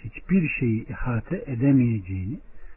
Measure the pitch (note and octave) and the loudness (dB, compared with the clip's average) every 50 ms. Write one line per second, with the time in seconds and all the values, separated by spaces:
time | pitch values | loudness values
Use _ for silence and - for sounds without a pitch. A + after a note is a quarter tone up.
0 | - A2 - - - - F3+ G3 D#3+ C#3+ - - C3+ A#2+ A2 A2+ - - G#2+ - | -14 -14 -14 -12 -2 2 2 4 4 2 0 0 0 0 0 0 -2 -6 -6 -4
1 | - B2+ A#2 A2+ - - E3+ G#3 - C#3+ C3 A2+ C#3 C#3 C#3 C3 B2 A#2+ A2+ G#2+ | -2 -2 -2 -2 -2 -4 -4 -6 -4 -6 -2 2 4 6 6 6 6 4 2 -2
2 | F2+ F2+ F#2+ F#2 F#2 G2 D3 - - - - - - - - | -4 -6 -6 -6 -6 -6 -8 -10 -12 -14 -14 -12 -12 -12 -12